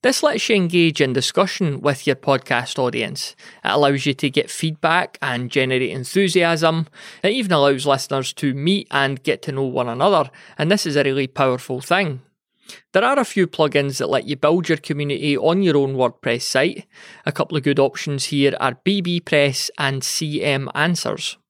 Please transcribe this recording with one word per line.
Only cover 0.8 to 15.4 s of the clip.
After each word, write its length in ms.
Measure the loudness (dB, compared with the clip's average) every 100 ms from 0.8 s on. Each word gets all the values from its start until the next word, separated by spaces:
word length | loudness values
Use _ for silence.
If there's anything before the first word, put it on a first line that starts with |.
| 2 2
in 120 | 0
discussion 680 | 0 -2 0 -2 0 -2 0
with 240 | -2 -2
your 120 | -2 -2
podcast 640 | 0 0 0 -2 -2 -2
audience. 560 | -2 -2 -6 -6 -12 -14 -20 -8
It 40 | -2
allows 380 | 4 4 2 -2
you 80 |
to 140 | -2 0
get 220 | 0 -4
feedback 680 | -4 -4 -2 0 0 -2 -6
and 300 | -6 -4 -2
generate 360 | 0 2 0 -2
enthusiasm. 960 | -4 -4 0 2 2 2 2 2 0 -4 -10 -20 -2
It 80 | 0
even 220 | 0 0
allows 340 | 4 4 2 2
listeners 460 | 0 0 -4 -4
to 200 | -4 -4
meet 360 | 0 0 0 0
and 320 | -2 0 -2
get 180 | -2 -4
to 100 | -4
know 100 | -4
one 260 | -2 -2 -4
another, 440 | 0 2 2 0 -8 -20 -4
and 100 | 0
this 160 | 0
is 120 | 2 2
a 80 |
really 240 | 2 0 -2
powerful 520 | 0 0 0 -4 -8
thing. 420 | 0 0 0 -6 _ _ _ _ -20 -20 _
There 120 | 2
are 140 | 2 0
a 60 |
few 240 | 0 0 0
plugins 500 | 2 2 2 0 -4
that 120 | -2
let 160 | -2 -2
you 80 | 0
build 320 | 2 2 0
your 100 | -2
community 580 | -2 -4 -4 -2 0
on 280 | 2